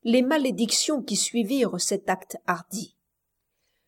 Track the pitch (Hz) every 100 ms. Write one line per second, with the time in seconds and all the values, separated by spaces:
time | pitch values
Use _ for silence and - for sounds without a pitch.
0 | 233 247 254 311 262 185 226 - - 294
1 | - 202 - 233 202 269 208 180 - 202
2 | - 185 - - - 170 - 202 - _
3 | _ _ _ _ _ _ _ _